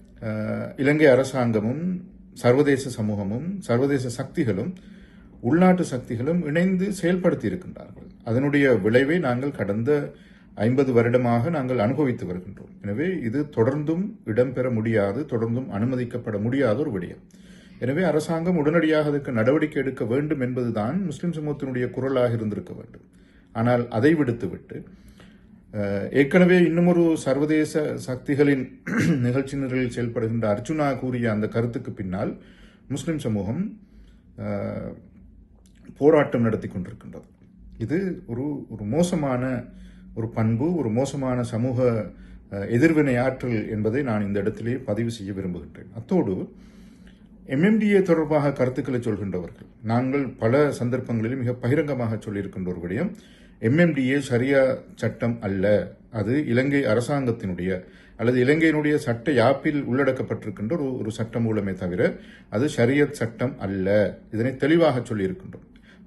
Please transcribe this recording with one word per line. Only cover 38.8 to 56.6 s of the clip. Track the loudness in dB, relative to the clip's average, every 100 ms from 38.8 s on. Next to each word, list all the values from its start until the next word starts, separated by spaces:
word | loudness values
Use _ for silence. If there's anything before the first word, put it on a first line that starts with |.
மோசமான | -2 2 2 2 0 0 -2 -4 -8 -18 -20 -20 -12 -8
ஒரு | -6
பண்பு, | 0 0 2 0 0
ஒரு | 0
மோசமான | 0 0 -2 -2 -2
சமூக, | -2 -2 0 2 2 2 -4 -12 -20 -20 -12
அஹ், | -8 0
எதிர்வினை | 4 6 6 4 2
ஆற்றல் | 0 -2 -2 -2 -2
என்பதை | -2 0 0
நான் | -2 -2 -2
இந்த | -2
இடத்திலே | -2 -4 -4 -4
பதிவு | -4 -2 -4
செய்ய | -6 -8
விரும்புகின்றேன். | -6 -6 -8 -12 -18 -16 -16
அத்தோடு | 0 0 2 -2 -6 -14 -20 -20 -20 -20 -20 -20 -20 -20 -4
எம் | 2
எம் | 4 4
டி | 6
ஏ | 4
தொடர்பாக | 6 2 4 2 2
கருத்துக்களை | 2 0 0 -2 -2
சொல்கின்றவர்கள், | -2 -2 -4 -6 -8 -14 -20 -12
நாங்கள் | -2 0 2 0 -2
பல | -2 2 4 2
சந்தர்ப்பங்களிலும் | 0 -2 -2 -2 -2 -2 -2
மிக | -4
பகிரங்கமாக | -2 0 0 0 -2 -4 -4
சொல்லியிருக்கின்ற | -6 -6 -6 -6 -6
ஒரு | -6
விடயம், | -6 -4 -4 -6 -18 -20 -20 -4
எம் | 2 4
எம் | 4
டி | 4 0
ஏ | 0
ஷரியா | 0 0 2 4 4 0 -8 -6
சட்டம் | -6 -2 -4 -2
அல்ல, | -4 0 4 2 2 -10 -10
அது | -4 -2 0 2
இலங்கை | 0